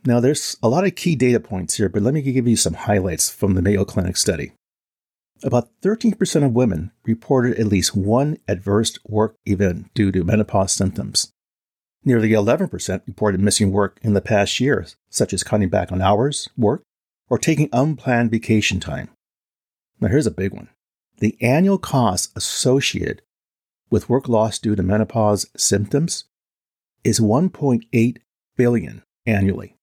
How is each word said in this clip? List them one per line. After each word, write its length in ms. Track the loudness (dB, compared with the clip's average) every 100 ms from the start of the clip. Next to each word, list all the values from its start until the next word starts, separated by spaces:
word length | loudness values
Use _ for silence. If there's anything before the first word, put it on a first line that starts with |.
Now, 160 | 2 2
there's 340 | 2 0 -6 -2
a 60 | 0
lot 160 | 2
of 120 | 0 -2
key 200 | -2 2
data 240 | 2 2
points 380 | -2 -8 -6 -2
here, 100 | -2
but 140 | 0
let 100 | 0
me 80 | 0
give 260 | 0 0 2
you 100 | 2
some 180 | 0
highlights 560 | -4 -2 0 0 -4 -6
from 240 | -2 0
the 80 | 2
Mayo 240 | 2 0 -2
Clinic 320 | -2 -4 -2
study. 340 | -2 -4 -8 _ _ _ _ _ _ _ _ _
About 280 | -2 -2 -2 _
thirteen 320 | -2 0 -2
percent 320 | 0 0 2
of 80 | 2
women 400 | 2 0 -2 -8 _
reported 540 | -6 -6 0 2 2 0
at 100 | 0
least 280 | 0 0 -2
one 400 | 0 2 0 -4 -6
adverse 520 | -4 0 0 0 -6 -6
work 300 | -2 -2 _ -4
event 480 | 0 0 -2 -8
due 180 | -2 0
to 120 | 0
menopause 480 | 0 0 0 0 -2
symptoms. 600 | -2 -2 -4 -4 -4 -6 _ _ _ _ _ _ _
Nearly 300 | 0 2 4
eleven 340 | 2 2 0 -2
percent 360 | -6 -6 -6 -8
reported 360 | -2 -2 2
missing 300 | 0 2 0
work 260 | 2 -2 _
in 140 | 0
the 80 | 0
past 360 | 2 0 0 0
year, 280 | 0 0 -4 -18 _
such 240 | -4 -2
as 100 | -2
cutting 240 | -2 0 0
back 240 | 0 -2
on 80 | 0
hours 480 | 2 2 0 -4 -10 0
worked 300 | 0 0 _ _ _ _ _
or 80 | -2
taking 320 | 0 0 0
unplanned 560 | 2 0 -2 -2 0 0
vacation 500 | -2 2 2 2 -4
time. 300 | -6 -10 -12 _ _ _ _ _ _ _ _ _
Now, 80 | 0
here's 180 | 2 0
a 40 |
big 240 | -2 -6
one. 160 | -6 -18 _ _ _ _ _
The 180 | -2 0
annual 340 | 0 2 2 0
cost 560 | 0 0 2 0 -6
associated 880 | -8 -8 -2 2 2 0 -4 -6 -8 _ _ _ _ _ _ _
with 180 | -2 0
work 220 | -2 2
loss 280 | 0 0 -2
due 160 | -2 0
to 60 |
menopause 640 | 0 0 0 0 2 0 -2 -4
symptoms 680 | -2 0 0 -2 -2 -6 -12 _ _ _ _ _ _ _
is 160 | -2 2
one 300 | 2 2 0
point 340 | 0 0 0 0
eight 280 | 0 0 -2 _ _ _ 0
billion 460 | 2 2 -4 -16 _ _ -2
annually. 500 | 0 0 -2 -10 _